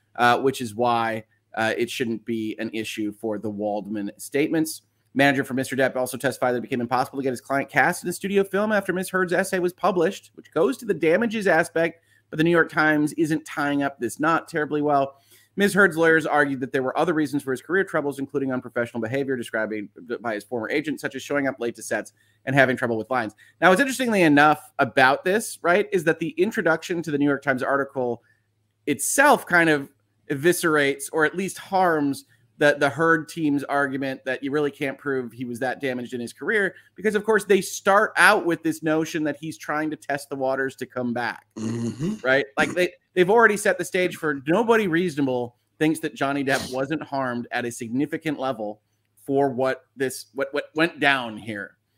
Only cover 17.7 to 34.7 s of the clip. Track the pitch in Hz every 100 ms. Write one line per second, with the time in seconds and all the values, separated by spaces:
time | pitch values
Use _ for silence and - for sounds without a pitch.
17.7 | 185 190 165 143 135 135 143 135 127 123
18.7 | 123 117 117 113 135 135 127 110 113 107
19.7 | 107 101 - 87 123 117 104 - 120 110
20.7 | 147 151 131 143 131 - 143 135 131 117
21.7 | 110 - 110 104 _ _ _ - 139 127
22.7 | 123 123 113 110 127 107 - - _ 170
23.7 | 214 269 240 247 208 165 143 151 147 -
24.7 | - 123 139 131 139 185 208 233 - 170
25.7 | 180 208 190 156 160 165 156 196 226 170
26.7 | 165 - 170 165 143 143 135 143 127 123
27.7 | 139 139 135 123 117 _ _ _ _ _
28.7 | _ - 143 - - 285 226 - 175 165
29.7 | 151 139 _ _ _ - 143 160 175 175
30.7 | 151 139 139 - 160 151 175 190 - -
31.7 | 190 180 160 143 135 - _ _ _ 147
32.7 | 143 143 139 165 165 147 - 151 143 131
33.7 | 143 139 135 135 131 131 127 139 147 147